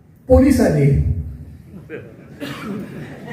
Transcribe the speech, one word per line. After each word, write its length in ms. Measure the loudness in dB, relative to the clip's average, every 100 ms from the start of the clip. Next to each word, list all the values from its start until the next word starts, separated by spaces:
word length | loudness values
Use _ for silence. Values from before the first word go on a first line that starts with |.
| _ -8 4
पोलीस 340 | 6 6 4
आले. 300 | 2 4 4 4 2 -2 -6 -12 -18 -20 -20 -20 -16 -16 -16 -20 -20 -14 -12 -12 -10 -10 -10 -12 -14 -14 -14